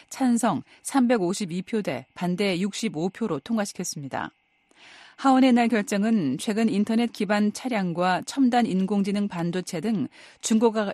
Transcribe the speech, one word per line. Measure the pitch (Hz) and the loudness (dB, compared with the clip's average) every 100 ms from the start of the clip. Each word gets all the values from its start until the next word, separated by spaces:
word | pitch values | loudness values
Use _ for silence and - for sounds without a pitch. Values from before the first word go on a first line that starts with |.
| - | -14
찬성 | - 254 233 233 147 - - | -2 2 2 2 0 -6 -16
삼백오십이 | - 269 240 240 175 202 196 180 | -2 2 4 2 0 -2 -4 -6
표 | 190 226 | -4 -4
대 | 190 127 131 | -4 -6 -10
반대 | - 175 175 202 175 | -6 -4 -2 0 0
육십오 | 202 - 226 147 180 | -2 -4 -6 -4 -4
표로 | - 220 156 | -4 -4 -4
통과시켰습니다. | - 226 202 - 180 - 135 117 - _ _ _ _ _ - - - - | -4 -4 -4 -6 -8 -8 -8 -8 -8 _ _ _ _ _ -20 -20 -20 -2
하원의 | 269 262 262 | 4 6 6
이날 | 240 233 | 6 4
결정은 | 233 202 208 214 226 143 127 | 2 0 0 2 2 0 -2
최근 | - 208 226 | -4 0 0
인터넷 | 190 208 226 233 | 0 0 0 0
기반 | - 202 208 208 | -2 0 2 0
차량과 | 202 262 226 185 165 180 180 | -2 -4 -2 -2 0 0 0
첨단 | - - 262 247 226 | -2 2 2 4 2
인공지능 | 185 190 208 196 202 202 | 0 0 0 0 0 -2
반도체 | 180 170 185 180 170 | -2 -2 -4 -4 -6
등 | 214 214 127 - - - | -2 -2 -2 -8 -20 -10
중국과, | - 220 233 214 202 | 0 4 4 2 -4